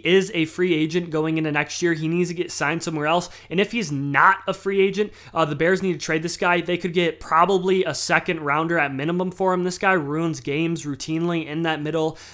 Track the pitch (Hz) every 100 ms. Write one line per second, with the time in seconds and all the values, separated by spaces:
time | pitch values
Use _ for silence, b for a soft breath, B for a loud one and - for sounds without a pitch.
0 | 165 190 180 170 160 - 185 156 160 175
1 | 175 156 160 160 156 147 147 - 175 160
2 | 156 175 175 170 160 - 147 165 185 156
3 | 151 175 175 B B 165 208 233 160 143
4 | 143 139 175 196 - 185 196 196 196 190
5 | 208 B B 165 156 147 165 185 190 151
6 | - 160 170 - 180 175 170 175 180 170
7 | 170 160 - 160 175 196 180 190 170 143
8 | - 165 175 165 147 151 165 170 143 135
9 | 151 180 185 180 190 180 180 180 196 185
10 | 143 156 165 139 135 147 165 160 143 139
11 | - 160 175 170 143 156 165 151 151 160
12 | 160 160 B